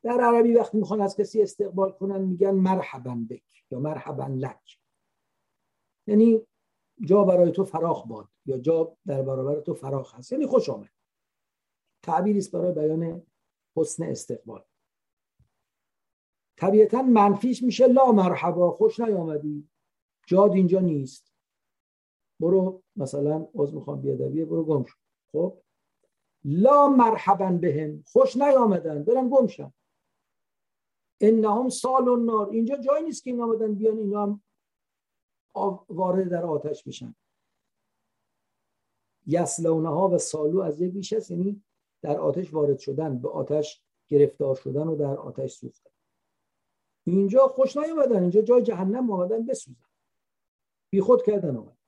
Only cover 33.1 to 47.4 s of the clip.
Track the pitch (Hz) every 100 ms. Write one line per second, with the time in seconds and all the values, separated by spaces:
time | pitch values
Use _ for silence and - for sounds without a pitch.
33.1 | - 254 240 233 220 220 202 220 220 208
34.1 | 208 202 208 _ _ _ _ _ _ _
35.1 | _ _ _ _ - 196 185 _ 165 180
36.1 | 185 185 170 170 147 147 143 - 107 120
37.1 | 110 _ _ _ _ _ _ _ _ _
38.1 | _ _ _ _ _ _ _ _ _ _
39.1 | _ - 165 165 - 170 160 160 151 190
40.1 | 175 - 156 151 185 175 147 180 190 190
41.1 | 220 214 170 190 202 _ _ _ _ 160
42.1 | 151 156 139 175 151 147 135 - 139 160
43.1 | 127 123 - - 151 151 - _ _ _
44.1 | 143 143 - 139 135 135 135 160 151 143
45.1 | 143 - 127 135 - 123 _ _ _ _
46.1 | _ _ _ _ _ _ _ _ _ -
47.1 | 185 196 247